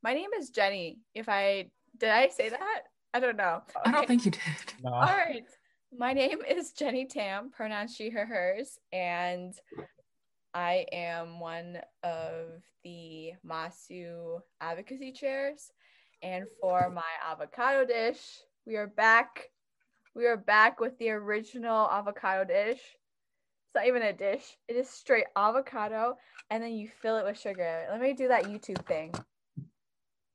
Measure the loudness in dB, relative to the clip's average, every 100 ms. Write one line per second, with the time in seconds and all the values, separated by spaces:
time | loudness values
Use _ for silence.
0 | -2 -2 -2 -6 -4 2 2 2 -6 -10
1 | _ -10 -2 0 2 0 -4 _ _ -2
2 | 4 6 6 2 -4 -2 -4 -4 -6 _
3 | _ 0 0 2 0 0 -4 -2 2 2
4 | 4 4 4 0 -4 -6 -10 -10 -2 4
5 | 4 4 2 -2 -10 _ _ _ _ -4
6 | -2 2 2 0 -2 -2 -2 -4 -2 -2
7 | -4 -4 -4 -4 -8 -8 -6 -6 -8 -8
8 | -8 -6 -4 -2 0 -2 -6 -12 -10 -4
9 | -2 -2 -2 -4 -8 -16 -18 -16 -16 _
10 | _ _ _ _ _ -4 0 0 0 -6
11 | -6 -6 -8 -10 -10 -10 -10 -14 -16 _
12 | -6 -4 -6 -8 -10 -14 _ _ -18 -16
13 | -16 -14 -14 -16 -10 -8 -8 -12 -18 -14
14 | -14 -12 -10 -10 -12 -12 -8 -8 -8 -12
15 | -14 -8 -6 -4 -4 -6 -16 _ _ _
16 | _ -14 -8 -8 -10 -4 0 2 2 0
17 | -6 -6 -8 -8 -8 -2 2 4 2 2
18 | 0 -2 -10 -20 _ _ -8 -6 -4 4
19 | 8 8 6 -6 -16 _ _ _ _ _
20 | _ 0 2 2 6 8 8 6 -4 -2
21 | -2 -2 -2 -4 -4 -8 0 2 4 2
22 | -2 -4 0 0 2 2 0 -2 -8 _
23 | _ _ _ _ _ _ _ 2 4 4
24 | 2 0 -2 -2 -6 -18 -6 -4 -4 -4
25 | 2 4 4 2 4 2 -2 -4 -4 0
26 | -2 -2 _ -18 -6 -6 -4 -8 -10 -6
27 | -2 0 0 -4 -6 -4 -2 -4 -4 0
28 | 0 2 4 4 2 -6 -8 -8 -4 -4
29 | -4 -10 -12 _ _ -16 -16 _ _ _
30 | _ _ _